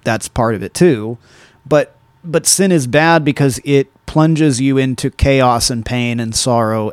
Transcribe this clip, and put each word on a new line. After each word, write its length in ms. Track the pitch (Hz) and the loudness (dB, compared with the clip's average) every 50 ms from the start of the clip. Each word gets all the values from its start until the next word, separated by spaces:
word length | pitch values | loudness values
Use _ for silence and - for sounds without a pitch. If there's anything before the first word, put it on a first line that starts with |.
| - | -4
that's 240 | 120 113 104 - | -4 -4 -4 -6
part 280 | - - 131 113 117 113 | -8 -4 -2 -2 -2 -2
of 80 | 92 98 | -4 -6
it 100 | - - | -8 -2
too, 460 | - 180 175 131 107 107 113 120 - _ _ _ - - _ _ _ _ | 2 2 2 2 2 -4 -10 -12 -12 _ _ _ -20 -20 _ _ _ _
but, 280 | 139 151 147 127 - _ _ _ _ _ _ - | 0 0 0 0 0 _ _ _ _ _ _ -12
but 240 | 165 151 160 - | -4 -4 -2 0
sin 240 | - - - 196 190 | 0 0 0 2 2
is 160 | 175 156 127 | 2 0 0
bad 360 | 123 117 147 160 165 170 160 143 | 0 0 2 2 4 2 2 2
because 360 | 147 135 - 143 135 113 - - | 0 0 0 0 -2 -2 -4 -4
it 280 | 143 139 139 135 _ _ _ - | 0 0 0 0 _ _ _ -16
plunges 520 | - - 156 156 160 160 151 156 151 127 120 | -4 0 2 2 2 2 2 2 0 0 0
you 180 | 135 139 135 | 0 0 0
into 340 | 135 135 131 123 - - 131 | 0 0 -2 -4 -4 -6 -6
chaos 580 | - - - 139 139 135 127 123 120 117 - - | -2 0 2 2 4 4 4 2 2 0 -2 -4
and 160 | 127 117 107 | -4 -6 -6
pain 340 | - 123 123 120 120 117 120 | -4 -4 -4 -2 -2 -4 -4
and 160 | 117 113 110 | -4 -4 -4
sorrow 540 | - - 131 120 117 113 110 110 110 107 107 | -4 -2 0 0 2 0 0 -2 -2 -4 -6